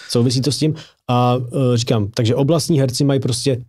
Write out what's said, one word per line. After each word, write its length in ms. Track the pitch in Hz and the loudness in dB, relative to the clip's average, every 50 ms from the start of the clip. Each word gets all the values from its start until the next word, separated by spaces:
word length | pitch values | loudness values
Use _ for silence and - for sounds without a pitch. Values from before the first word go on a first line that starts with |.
| - - | -10 -2
souvisí 320 | - 120 120 131 117 135 | 0 2 2 2 2 0
to 120 | 120 147 123 | 0 -2 0
s 60 | - | 0
tím. 160 | 151 156 156 - - - _ _ _ - | 0 -2 -2 -4 -8 -18 _ _ _ -2
A, 260 | 123 123 120 123 123 127 123 123 - 143 131 123 123 | 0 2 2 2 2 0 -2 -4 -2 0 0 2 2
eh, 20 | |
říkám, 320 | 117 117 - 127 110 101 98 - | 0 0 0 0 0 -2 -2 -2
takže 200 | - 117 110 - | -2 0 0 2
oblastní 460 | - 139 135 170 170 - - 170 139 | 2 2 2 0 0 0 0 2 2
herci 240 | 135 131 - - 147 | 2 0 0 0 0
mají 160 | 139 139 135 | 0 0 0
prostě, 400 | - 131 120 - - 139 127 117 - | 0 -2 -4 -2 -2 -2 -2 -2 -4